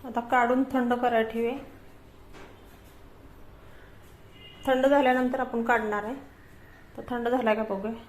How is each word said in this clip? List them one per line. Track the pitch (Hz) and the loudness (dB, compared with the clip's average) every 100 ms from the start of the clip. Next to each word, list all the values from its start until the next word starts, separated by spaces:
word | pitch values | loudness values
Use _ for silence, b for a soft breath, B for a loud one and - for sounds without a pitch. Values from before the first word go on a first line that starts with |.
आता | 254 233 | -4 -6
काढून | 233 254 240 254 262 | 2 2 4 2 2
थंड | 269 240 | 0 0
करायला | 240 247 233 220 | 2 2 2 0
ठेवूया. | 226 233 277 - - - - - - - - - - - - - - - - - - - - - - - - - - - - - - - | -2 -2 -4 -10 -20 -20 -20 -20 -20 -20 -20 -20 -20 -20 -20 -20 -20 -20 -20 -20 -20 -20 -20 -20 -20 -20 -20 -20 -20 -20 -20 -20 -8 0
थंड | 254 269 | 4 6
झाल्यानंतर | 285 254 254 254 254 | 6 6 4 0 0
आपण | 247 233 | -2 -2
काढणार | 233 233 220 208 | 2 2 2 -2
आहे, | 214 269 - - - - - - - - | -4 -8 -12 -20 -20 -20 -20 -20 -18 -16
तर | - | -8
थंड | 240 233 | -4 0
झालाय | 254 226 | 2 2
का | 214 | 0
बघूया. | 214 190 208 226 | -2 -4 -6 -10